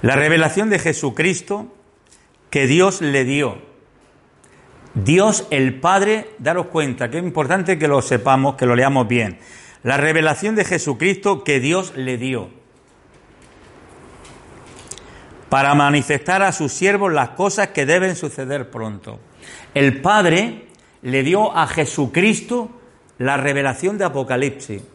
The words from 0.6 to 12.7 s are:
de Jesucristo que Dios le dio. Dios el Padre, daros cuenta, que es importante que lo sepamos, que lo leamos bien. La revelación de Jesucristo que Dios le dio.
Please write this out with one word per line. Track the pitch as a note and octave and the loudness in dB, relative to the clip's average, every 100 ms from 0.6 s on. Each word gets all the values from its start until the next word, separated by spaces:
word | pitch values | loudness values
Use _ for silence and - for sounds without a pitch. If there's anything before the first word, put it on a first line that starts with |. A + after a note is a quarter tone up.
| A3 | 0
de | G3 | 0
Jesucristo | C#3+ D3 C#3 A2 F3+ F#3 - G3+ G#3+ - _ _ _ _ _ _ _ | 0 -2 -4 -2 -2 -2 -4 -8 -8 -20 _ _ _ _ _ _ _
que | C#3+ C3+ | -2 2
Dios | D3+ F#3+ F#3+ | 4 4 2
le | D#3 C#3 | -2 0
dio. | B2+ C#3 C#3 F#2+ - - _ _ _ _ _ _ _ _ - - - | 0 0 -2 -6 -18 -20 _ _ _ _ _ _ _ _ -20 -20 -10
Dios | - G2 E3 G#3 G#3 - | -4 2 4 4 2 -2
el | C#3+ C3 C3 | 0 0 0
Padre, | D#3+ G3 G3+ A3 A3 - | 2 2 2 0 -4 -6
daros | B2 F3+ F3+ | -2 -2 -2
cuenta, | D#3+ C#3+ A#2+ A#2+ | -2 -4 -4 -6
que | D3 | -4
es | |
importante | F3+ D#3+ C#3 F#3 F3 F3+ | -6 -4 -2 0 0 0
que | D3+ | 2
lo | C#3+ | 2
sepamos, | - B2 C3+ C3+ C3+ C3+ | 2 0 2 2 2 0
que | B2 | 2
lo | |
leamos | A#2+ C3 C#3 A#2 | 4 2 2 0
bien. | A#2+ A2 F2+ - - - - | 0 -2 -6 -18 -20 -20 -10
La | - C#3 | -2 0
revelación | D3 D#3+ D#3 D3 G3+ | 2 2 2 0 -2
de | A3 | -2
Jesucristo | F#3+ F3+ D#3+ A#2+ E3+ F#3+ G3+ G3 | 0 -2 -2 -2 -2 0 0 -2
que | - C#3 | 0 0
Dios | B2+ F3 F#3 C#3 | 2 -2 -4 -8
le | C3 B2 | -6 -4
dio. | B2+ B2+ F#2 - _ | -4 -6 -8 -16 _